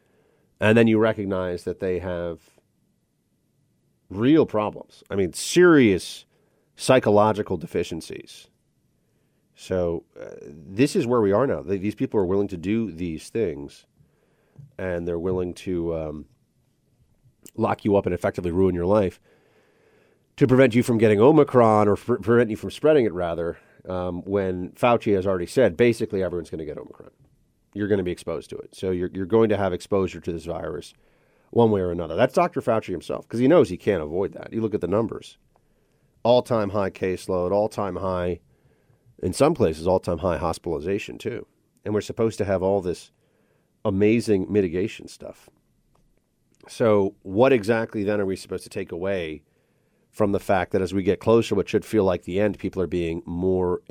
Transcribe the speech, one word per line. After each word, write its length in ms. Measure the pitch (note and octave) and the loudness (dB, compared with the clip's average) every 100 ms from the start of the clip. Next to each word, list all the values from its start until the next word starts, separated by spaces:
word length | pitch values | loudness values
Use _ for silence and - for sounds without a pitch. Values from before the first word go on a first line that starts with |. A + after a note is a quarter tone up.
| _ _ _ _ _ - | _ _ _ _ _ -2
And 180 | G#2 A2+ | 4 6
then 80 | A#2 | 6
you 120 | G#2+ | 4
recognize 680 | A2 G#2+ G2 F#2 F2+ F2 | 2 0 -4 -4 -4 -6
that 160 | F2+ F2 | -8 -6
they 180 | F#2+ F2+ | -4 -4
have 420 | F#2 F2 E2+ D#2 _ _ _ _ _ _ _ _ _ _ _ _ _ _ _ _ _ | -4 -6 -8 -10 _ _ _ _ _ _ _ _ _ _ _ _ _ _ _ _ _
real 380 | F#2 B2 D#3 A2+ | -2 2 2 2
problems. 560 | G#2+ G#2 - - _ - | 0 -4 -6 -16 _ -8
I 60 | G2 | -4
mean, 180 | F2+ | -2
serious 920 | - - F3 F3+ D3+ A2+ F2+ - - - _ _ _ _ - | -4 -2 6 8 8 6 4 -4 -14 -20 _ _ _ _ -6
psychological 800 | - C3 A2+ G#2 G#2+ G#2 G2+ F2+ | 2 2 4 4 4 2 -4 -6
deficiencies. 920 | E2 F2 F2 E2 - - - - - _ _ _ _ _ _ _ _ _ _ _ | -6 -6 -6 -8 -12 -16 -18 -20 -20 _ _ _ _ _ _ _ _ _ _ _
So, 480 | - F#2 F2 E2 - - | -6 -2 -2 -4 -10 -18
uh, 120 | G#1 - | -18 -18
this 540 | - D2 D2+ G2 C#3+ G3 | -18 -20 -8 0 0 0
is 100 | A#2+ | 0
where 140 | B2 | 2
we 120 | G2+ | 4
are 140 | G2+ C3+ | 4 2
now. 160 | D#2+ | -2
Th-, 180 | C#2 G2 | -4 -4
these 140 | G#2 | -4
people 240 | - C3 A2 | -4 -2 0
are 60 | |
willing 240 | F2+ G2 G2+ | 0 0 -2
to 80 | F2 | -4
do 340 | F2 A2+ A2 | -2 -2 -2
these 380 | E2 F2+ D#2 - | -6 -8 -8 -8
things, 580 | A#2 F#2+ C#2+ C#2+ - _ _ _ _ _ _ _ - - - | -4 -2 -4 -12 -18 _ _ _ _ _ _ _ -20 -20 -10
and 280 | F#2 F2 F2 | -6 -4 -4
they're 120 | E2+ | -4
willing 360 | F#2 F#2 F2 | -4 -4 -4
to, 400 | - G2 F2 E2+ | -8 -6 -4 -4
um, 300 | E2 D#2 D2+ D2 _ _ _ _ _ _ _ _ _ _ _ - - | -4 -8 -12 -16 _ _ _ _ _ _ _ _ _ _ _ -16 -6
lock 280 | G#2+ G#2 | -4 -2
you 100 | G#2+ | 0
up 100 | G2 | 0
and 100 | F#2+ | 0
effectively 360 | F2+ A2+ - F2 | -2 -4 -4 -4
ruin 240 | F2 F#2+ | 0 0
your 120 | F2 F2 | 0 0
life 340 | G#2+ F#2 - _ _ _ _ _ _ _ _ _ _ _ - | 2 0 -4 _ _ _ _ _ _ _ _ _ _ _ 0
to 100 | C3+ | 4
prevent 260 | B2+ C3 | 6 6
you 80 | A#2+ | 4
from 160 | A#2 A#2 | 2 4
getting 220 | A2 G#2 | 4 6
Omicron 640 | B2 D#3 C#3+ B2+ A2+ G#2+ G#2 | 6 6 4 4 6 6 4
or 80 | |
fr-, 220 | G2 - A#2+ | 2 -2 -2
prevent 340 | G2 A#2 A2+ | 2 2 2
you 60 | G#2+ | -2
from 140 | F#2+ | -8
spreading 340 | - D3 D3+ | -2 4 4
it, 80 | A2 | 2
rather, 460 | F2 E2+ E2 E2+ - _ _ - | -2 -4 -4 -6 -8 _ _ -10
um, 340 | F2+ F2+ F2 | -6 -6 -8
when 480 | F#2+ G2 F#2+ F2+ F2+ | -4 -2 -2 -4 -8
Fauci 440 | - B2 A#2 A2+ | -2 2 2 2
has 100 | G2 | 0
already 220 | F#2+ F#2 F2 | 0 -2 -2
said, 300 | C3+ A2+ E2 | 2 2 4
basically, 440 | A#2+ A2+ A2+ G2 | 2 0 -4 -4
everyone's 300 | F2+ F2 D#2 | -4 -6 -8
gonna 140 | E2 | -10
get 140 | D2+ - | -10 -12
Omicron. 320 | - - - _ _ _ _ _ _ | -16 -20 -20 _ _ _ _ _ _
You're 140 | G2+ G2+ | -6 0
gonna 160 | G2+ | 0
be 80 | F2+ | 0
exposed 400 | E2+ - D#2+ - | -6 -8 -10 -10
to 60 | - | -16
it. 180 | - | -16
So 160 | - F#2+ | -8 -4
you're, 200 | F#2 F2+ | -4 -4
you're 100 | F#2 F2+ | -6 0
going 240 | A2+ A2+ | 2 4
to 60 | G2+ | 2
have 160 | F#2+ | -2
exposure 480 | F2 - G2+ F#2 E2 | -4 -2 -2 -2 -4
to 120 | F2+ | -8
this 140 | E2+ D#2+ | -8 -8
virus 480 | E2 E2 F2 - - _ _ _ _ _ | -8 -8 -10 -12 -20 _ _ _ _ _
one 200 | A#2 A#2 | 2 4
way 100 | G2+ | 4
or 120 | F2+ | 0
another. 240 | F2 D#2+ E2+ | -4 -4 0
That's 180 | - | 0
Doctor 260 | F#3 F3 - | 2 0 -2
Fauci 260 | B2 A2 - | -2 -2 -4
himself, 420 | F2 - - - | -8 -8 -10 -6
'cause 100 | A2+ | 0
he 80 | C3 | 4
knows 220 | F3 G2 | 6 4
he 80 | F2+ | 0
can't 260 | - F2+ | -2 -2
avoid 300 | D2+ F2 F2+ | -2 -4 -6
that. 200 | - - | -8 -10
You 80 | A2 | -6
look 140 | A2 | -4
at 60 | G#2 | -2
the 80 | F2 | -2
numbers. 500 | G2+ A2+ - - - _ _ _ _ _ _ _ _ | -2 -2 -6 -16 -20 _ _ _ _ _ _ _ _
All-time 460 | A#2 B2 - A#2 G2+ | 2 2 2 -2 -2
high 200 | G#2 F#2+ | -2 -4
caseload, 640 | - F#2+ F2+ - F#2 F2+ | -2 -4 -4 -4 -2 0
all-time 440 | G2+ G#2+ - G2+ F2+ | 0 0 -4 -6 -6
high, 440 | F#2+ F2+ F2 E2+ _ _ _ _ _ _ _ _ | -4 -4 -4 -6 _ _ _ _ _ _ _ _
in 100 | F#2 | -6
some 220 | - C#3+ | 0 0
places, 320 | D#3+ F#2 D#2 E2+ | 2 0 0 0
all-time 320 | F#2 - E2 | 0 0 -4
high 200 | F2+ D2+ | -2 -2
hospitalization, 800 | E2 E2 F2+ D2+ E2 G2+ - - | -4 -4 -6 -6 -4 -6 -6 -12
too. 280 | A2+ G2 - _ _ _ | -10 -10 -14 _ _ _
And 100 | G#2 | -6
we're 60 | G#2 | -4
supposed 380 | - - A2+ - | -4 -2 -2 -2
to 60 | |
have 180 | G2 F#2 | -2 0
all 180 | F#2 G2+ | 2 0
this 320 | F2+ E2 - _ _ _ _ _ _ _ | -2 -6 -10 _ _ _ _ _ _ _
amazing 640 | G#2+ F#2+ G#2 A#2 A2 G2 F2 | -4 0 2 2 2 0 2
mitigation 560 | G#2 F#2 F2 A2 - - | 0 0 -2 -4 -8 -18
stuff. 420 | - - - _ _ _ _ _ _ _ _ _ _ _ _ - | -18 -20 -20 _ _ _ _ _ _ _ _ _ _ _ _ -16
So 480 | - A#2 G#2 G2 - | -2 2 4 2 -4
what 300 | G2 G2 C3 | -6 2 4
exactly, 520 | C3 G2 A2+ A2+ A2 | 4 2 -2 -2 -4
then, 160 | G2 G#2 | -2 -2
are 60 | F#2+ | -2
we 100 | F#2+ | -6
supposed 280 | - F#2 | -8 -12
to 60 | - | -10
take 200 | G#2 F2+ | -10 -10
away 520 | F2 F#2+ F#2+ D#2+ D2+ _ _ _ _ _ _ _ | -8 -6 -4 -6 -10 _ _ _ _ _ _ _
from 220 | - G#2 | -2 -2
the 80 | G2 | 0
fact 320 | - G2 F2 | 0 0 0
that 80 | G2 | -2
as 140 | F2+ | -2
we 80 | G2 | -2
get 180 | F#2 F2+ | 0 0
closer, 340 | - A#2 A2 | 2 2 2
what 140 | G2+ - | -2 -2
should 160 | G#2+ | -2
feel 200 | - A2 | 0 0
like 180 | F#2+ F2+ | 0 0
the 180 | - F#2 | -4 -2
end, 180 | G#2 F2+ | -2 -2
people 220 | F#2 F#2+ | -6 -4
are 60 | E2+ | -4
being 360 | F2+ E2 E2 - | -2 -4 -6 -8
more 560 | F2 F#2 F#2 F2+ F2 - | -4 -2 0 0 -4 -6